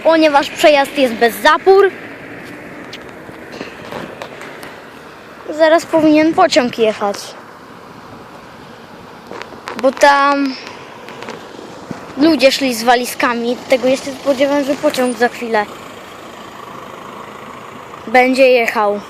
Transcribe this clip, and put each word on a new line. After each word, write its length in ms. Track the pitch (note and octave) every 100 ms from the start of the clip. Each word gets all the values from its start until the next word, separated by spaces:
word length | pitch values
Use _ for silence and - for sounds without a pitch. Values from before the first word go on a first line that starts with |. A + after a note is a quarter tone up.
ponieważ 460 | - E4 D#4 C#4+ D4+
przejazd 480 | - E4 C#4+ C#4 -
jest 160 | B3+
bez 220 | A3 A#3 G#3+
zapór. 560 | B3+ D#4+ - G4 G4 - - - - - - - - - - - - - - - - - - - - F#2 D#2+ - - - - - - - - - - - - - -
Zaraz 320 | D#4 D#4+ E4 -
powinien 480 | D#4+ D#4 D4+ D#4
pociąg 460 | E4 F4 - B3 -
jechać. 380 | A3 G#3 G#3 G3+ - - - - - - - - - - - - - - - - - - - - - - - - - -
Bo 100 | B3+
tam 640 | B3+ C#4+ C#4+ C#4 C#4+ C#4 B3+ - - - - - - - - - - - - - - - -
ludzie 340 | D4+ D4+ C4
szli 240 | - C4+ A3+
z 80 |
walizkami, 760 | A#3 B3 A#3+ - C4+ A#3 A#3 B3 -
tego 180 | C4 B3
ja 100 | C4
się 140 | C#4
spodziewam, 520 | C4 C4+ C4 C#4+ C#4+
że 120 | C4+ C#4+
pociąg 420 | D4+ C#4 B3+ A3+
za 120 | A#3+
chwilę 360 | - A#3+ A3 G#3 - - - - - - - - - - - - - - - - - - - - - - - -
będzie 400 | A#3 B3+ B3+ C4
jechał. 520 | B3 A3+ A#3 G#3 G#3 -